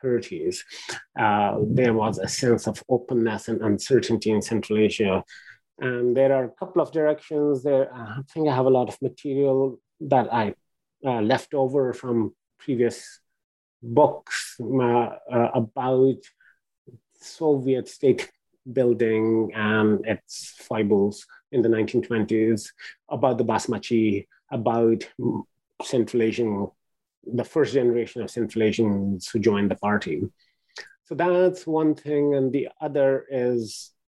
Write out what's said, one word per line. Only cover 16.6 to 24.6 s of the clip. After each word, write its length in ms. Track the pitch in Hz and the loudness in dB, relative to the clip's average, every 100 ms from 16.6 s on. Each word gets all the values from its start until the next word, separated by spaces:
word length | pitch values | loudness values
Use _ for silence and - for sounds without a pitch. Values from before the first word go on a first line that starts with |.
| _ _ _ - _ _ | _ _ _ -20 _ _
Soviet 680 | - - 160 143 131 131 117 | -20 -4 0 2 2 -2 -2
state 420 | - 143 127 - _ _ _ 135 | 0 2 2 0 _ _ _ -6
building 800 | 123 123 113 117 110 113 113 110 | 0 2 2 2 2 2 2 0
and 520 | 110 107 107 107 101 104 | -2 0 4 4 2 0
its 480 | 107 _ - - - | -4 _ -18 -18 -20
foibles 680 | - 110 104 104 101 101 - - _ | -8 -2 2 2 2 -2 -18 -20 _
in 120 | 135 | 0
the 60 | 113 | 2
nineteen 340 | 113 107 123 | 2 2 -2
twenties, 680 | - 117 107 110 110 110 - _ - - _ | 0 -2 0 2 2 0 -4 _ -20 -20 _
about 300 | 139 135 120 | -2 0 0
the 60 | |
Basmachi, 800 | 117 113 - 107 - 117 110 101 - _ _ | 0 0 -2 -6 0 2 2 0 -6 _ _
about 540 | 131 | -4